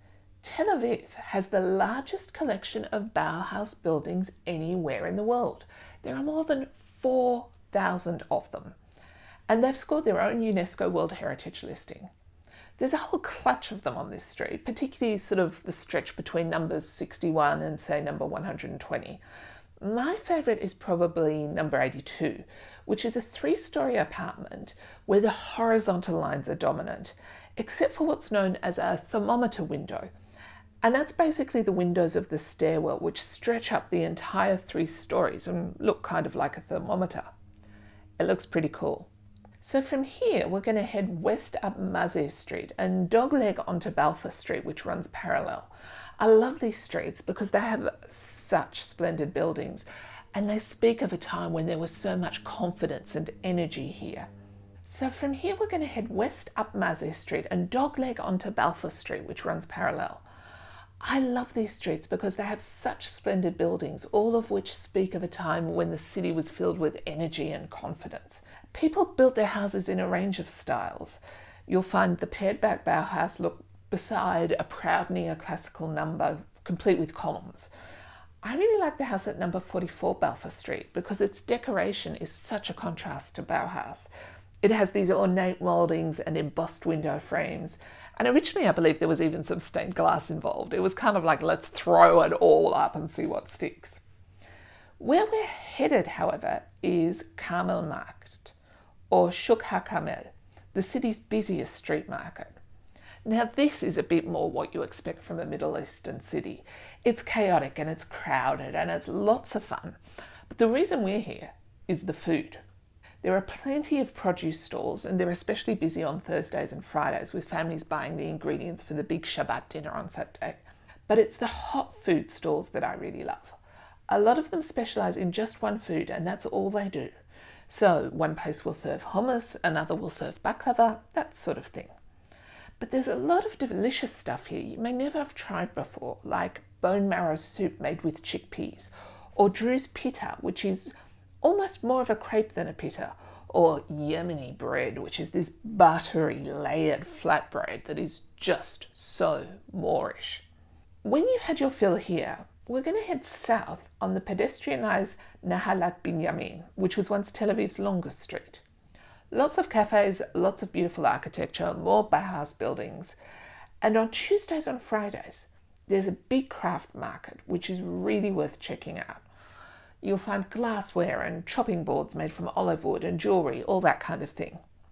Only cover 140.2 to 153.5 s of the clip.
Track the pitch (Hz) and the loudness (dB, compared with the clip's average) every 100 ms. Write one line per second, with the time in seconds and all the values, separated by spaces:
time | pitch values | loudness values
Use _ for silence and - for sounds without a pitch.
140.2 | - - 185 185 196 190 - - - - | -6 -6 -6 -2 -2 -4 -6 -18 -20 -20
141.2 | - - 302 403 381 - 226 254 247 214 | -20 0 4 4 0 -2 0 2 2 0
142.2 | - 220 214 - 170 - 165 - - - | 0 0 0 -2 -6 -6 -8 -8 -10 -10
143.2 | - - - - 165 147 - 151 147 156 | -18 -20 -2 6 8 6 -2 -6 -2 -2
144.2 | 175 151 127 131 120 131 127 - - - | -2 -4 -8 -8 -4 -2 -2 -4 -8 -6
145.2 | 156 165 165 - 220 214 170 165 - 165 | -4 -2 -2 -4 -2 8 8 8 0 0
146.2 | 151 139 143 143 143 151 156 143 - - | 0 0 -6 -4 -2 0 2 0 -4 -4
147.2 | 170 151 - - - 117 - 156 175 - | 2 2 0 -4 -4 -6 -8 -6 -6 -8
148.2 | - - - 170 - - - - - - | -18 -4 0 0 -2 -14 -16 -16 -8 0
149.2 | - 147 - 190 - 180 165 160 - - | 2 0 -4 -14 -12 -4 0 0 0 -6
150.2 | - - - - - - - - 208 277 | -10 -10 -14 -20 -20 -20 -20 -12 0 4
151.2 | 453 494 - 302 269 269 196 202 - 170 | 4 2 0 0 0 4 4 4 0 -2
152.2 | - - - - - 254 285 415 427 294 | -2 -6 -12 -18 -6 -4 -2 -2 -2 -4
153.2 | - - - | -6 -6 0